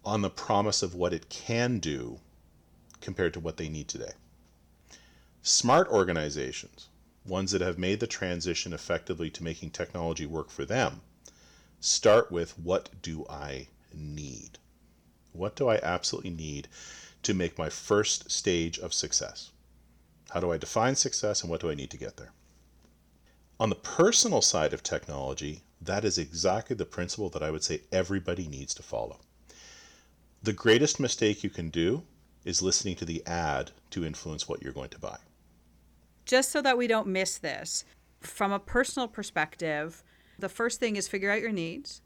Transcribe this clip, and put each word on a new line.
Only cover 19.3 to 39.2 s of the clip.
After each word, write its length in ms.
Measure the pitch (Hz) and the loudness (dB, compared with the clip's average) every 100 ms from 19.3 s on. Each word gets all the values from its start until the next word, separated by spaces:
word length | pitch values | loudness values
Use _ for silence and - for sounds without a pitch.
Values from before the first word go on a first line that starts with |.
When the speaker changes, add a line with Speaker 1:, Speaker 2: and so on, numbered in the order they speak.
| - - _ _ - _ _ _ _ - | -10 -16 _ _ -20 _ _ _ _ -6
Speaker 1:
How 100 | 85 | -2
do 120 | 87 | 0
I 60 | 82 | 0
define 380 | - 110 120 139 | 0 2 2 2
success, 460 | 135 - 104 104 | 0 0 0 0
and 80 | 85 | -2
what 100 | 82 | -2
do 100 | 85 | -2
I 40 | |
need 160 | 73 65 | -4 -8
to 60 | 64 | -10
get 200 | - - | -12 -12
there?" 160 | - _ _ _ _ _ - _ _ _ _ _ _ _ | -20 _ _ _ _ _ -20 _ _ _ _ _ _ _
On 80 | 113 | 0
the 60 | 98 | 0
personal 680 | - - 185 226 233 143 | -4 4 6 6 4 4
side 300 | - 85 78 | 4 4 2
of 100 | - | 0
technology, 800 | - - - 71 67 69 73 78 _ _ | -4 -4 -4 -6 -6 -4 -6 -8 _ _
that 240 | 82 98 | -4 0
is 140 | 104 90 | 2 0
exactly 560 | 76 82 95 101 - | -4 0 2 2 -2
the 100 | 113 | -4
principle 440 | 87 - 87 - 95 | -4 -4 -6 -4 -6
that 120 | 85 | -2
I 80 | 78 | -4
would 140 | 78 | -2
say 180 | - 78 - | -4 -4 0
everybody 560 | 92 90 98 87 90 80 | 0 2 0 0 -4 -4
needs 260 | 67 69 | -8 -8
to 80 | - | -10
follow. 380 | - 57 55 - - _ - - - - - - _ _ _ _ | -6 -6 -6 -10 -20 _ -20 -20 -20 -20 -20 -20 _ _ _ _
The 100 | 110 | -4
greatest 480 | 101 113 117 147 - | 4 8 8 8 4
mistake 420 | 127 - 107 104 | 0 4 4 4
you 60 | 98 | -2
can 200 | - 82 | -4 -4
do 320 | 82 85 139 - _ _ _ | 2 4 2 -4 _ _ _
is 180 | - 85 | -4 0
listening 340 | 92 - 101 87 | 2 2 0 -4
to 80 | |
the 200 | 85 80 - | -4 -6 -4
ad 440 | 85 80 67 67 - _ | -2 0 -2 -4 -12 _
to 140 | - | -6
influence 440 | 80 73 80 78 - | -6 -6 -10 -8 -6
what 140 | - | -6
you're 100 | 67 | -6
going 180 | 67 64 | -10 -12
to 80 | - | -10
buy. 200 | - - _ _ _ _ _ _ _ _ _ _ | -12 -12 _ _ _ _ _ _ _ _ _ _
Speaker 2:
Just 260 | - 254 262 | 4 4 4
so 80 | 302 | 2
that 140 | 277 247 | 4 4
we 80 | 240 | 4
don't 200 | 220 196 | 2 2
miss 300 | 185 190 - | 0 0 -2
this, 460 | 151 131 - - - - _ _ | -6 -6 -6 -6 -8 -20 _ _
from 320 | - - 202 | -16 -2 0
a 60 | 202 | 0
personal 500 | - 240 262 - 240 | 0 2 2 0 -6
perspective, 920 | - | -6